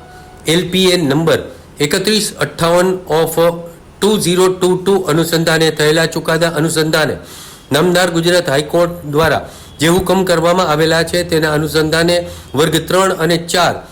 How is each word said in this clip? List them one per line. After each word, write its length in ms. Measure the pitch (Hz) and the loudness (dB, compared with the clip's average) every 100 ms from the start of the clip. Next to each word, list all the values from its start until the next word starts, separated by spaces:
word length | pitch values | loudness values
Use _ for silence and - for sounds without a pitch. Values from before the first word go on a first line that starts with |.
| - - - - 151 | -20 -20 -20 -10 -2
એલ 220 | 175 170 | -2 0
પી 160 | 185 185 | 0 2
એન 200 | 180 139 | 2 0
નંબર 340 | 160 160 - - - - - | 0 2 0 -4 -18 -20 -6
એકત્રીસ 540 | 147 190 190 214 - - | -2 -2 0 -2 -4 -6
અઠ્ઠાવન 500 | 147 - 165 175 185 180 - | -8 -2 2 2 2 -2 -2
of 220 | 156 160 165 170 170 - - - - | 0 0 2 0 0 -12 -18 -20 -2
ટુ 80 | 202 202 | 0 0
ઝીરો 280 | 170 180 185 | 0 2 2
ટુ 220 | 185 185 180 | 2 0 0
ટુ 180 | 185 196 | 0 0
અનુસંધાને 680 | 151 160 165 165 165 160 160 | 2 0 0 0 0 2 0
થયેલા 340 | 156 151 160 165 | 2 2 2 0
ચુકાદા 440 | 165 160 160 165 | -2 -2 0 0
અનુસંધાને 680 | 147 160 156 156 160 139 85 - - - - - | 0 -2 0 0 0 -2 -4 -12 -20 -20 -20 -4
નામદાર 380 | 139 180 175 185 | 0 2 2 2
ગુજરાત 380 | 165 170 175 143 | 0 2 0 2
હાઈકોર્ટ 560 | 139 147 170 170 170 147 | -2 0 0 0 -2 -4
દ્વારા 440 | 147 160 123 - - - - | 0 2 0 -4 -18 -20 -2
જે 80 | 156 | 2
હુકમ 360 | 185 180 180 | 2 2 0
કરવામાં 440 | 180 165 170 180 170 | 2 2 2 2 0
આવેલા 360 | 151 160 165 | 2 2 0
છે 200 | 165 175 | 0 -2
તેના 300 | 175 160 156 | 0 0 0
અનુસંધાને 720 | 151 156 156 156 160 170 175 175 - - 131 | 0 0 -2 0 2 2 0 -2 -14 -8 0
વર્ગ 200 | 165 156 160 | 0 0 0
ત્રણ 260 | 185 190 | 0 2
અને 240 | 175 160 170 | 0 0 -2
ચાર 360 | 170 180 156 92 - | -2 0 0 -2 -12